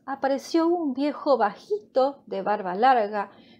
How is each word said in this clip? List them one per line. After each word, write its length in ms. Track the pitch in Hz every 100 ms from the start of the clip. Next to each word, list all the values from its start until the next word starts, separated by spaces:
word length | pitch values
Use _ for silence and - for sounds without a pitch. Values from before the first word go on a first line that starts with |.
| -
apareció 600 | 269 269 277 - 339 330
un 260 | 349 311
viejo 440 | 254 294 - - 247
bajito, 840 | 202 190 - 415 - 262 262 277 -
de 160 | 196
barba 340 | 190 208 185 185
larga, 560 | 247 254 208 214 202 - -